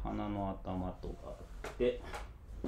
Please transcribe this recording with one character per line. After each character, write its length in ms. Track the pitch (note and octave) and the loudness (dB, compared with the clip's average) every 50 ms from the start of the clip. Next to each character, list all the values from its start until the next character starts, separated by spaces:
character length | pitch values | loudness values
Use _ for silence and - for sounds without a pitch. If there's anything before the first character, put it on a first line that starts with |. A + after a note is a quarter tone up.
| - | 0
鼻 260 | A2+ G#2+ G#2+ G#2 G#2 | 0 2 2 2 2
の 220 | G#2 G2+ G2 G2 | 2 2 2 2
頭 400 | F#2+ - - F#2+ F#2 F#2 F#2 F#2 F2+ - | 0 0 -2 0 0 2 2 0 0 -2
と 80 | - F2+ | -4 -4
か 240 | F2+ - - - - - - - - - - | -4 -4 -6 -8 -8 -8 -8 -8 -8 -6 -6
あ 40 | - | -4
っ 20 | - | 2
て、 300 | - B2 B2 A#2+ - - - - - - - - - - - - - - | 4 6 6 6 4 0 -4 -4 -4 -4 -6 -8 -10 -10 -10 -6 -4 -2